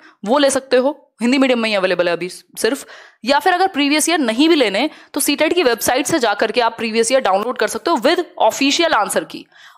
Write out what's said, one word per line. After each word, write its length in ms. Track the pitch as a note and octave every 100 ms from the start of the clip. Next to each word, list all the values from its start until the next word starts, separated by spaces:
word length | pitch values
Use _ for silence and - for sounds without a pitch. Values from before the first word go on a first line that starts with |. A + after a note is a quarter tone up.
| - _ G3
वो 120 | C#4+
ले 120 | C#4
सकते 280 | C4 C4 B3
हो, 360 | B3+ D4+ _ -
हिंदी 160 | A#3 C4+
मीडियम 220 | C4 A#3+
में 100 | A3
ही 60 | G3+
अवेलेबल 320 | F#3 F3 F3
है 60 |
अभी 160 | E3+ F3+
सिर्फ। 560 | - - - A3 C4+ - - - _ A3
या 140 | C#4+
फिर 140 | F#4+
अगर 140 | F4+ F#4+
प्रीवियस 420 | C#4 C#4+ D4+ D4
ईयर 100 | E4+
नहीं 300 | A#3+ A3+ D#4+
भी 60 | E4
लेने, 340 | A3 F#3+ D4+ - -
तो 60 | D4
सीटेट 340 | - C#4+ D#4
की 100 | E4+
वेबसाइट 440 | C#4 A#3 - B3+ D4
से 120 | A#3
जाकर 320 | A3+ G#3 A3
के 100 | G#3+
आप 160 | A#3 A#3
प्रीवियस 340 | A#3 A3 A3+
ईयर 100 | C4
डाउनलोड 360 | G#3 F#3+ A#3 A3
कर 100 | G#3+
सकते 240 | A3+ -
हो 60 | D4+
with 260 | A#3+ F4 D#4+ -
ऑफिशियल 540 | A3 - C4+ C4+ E4
आंसर 300 | D4+ F#3+ G3+
की। 220 | D#3+ - - - -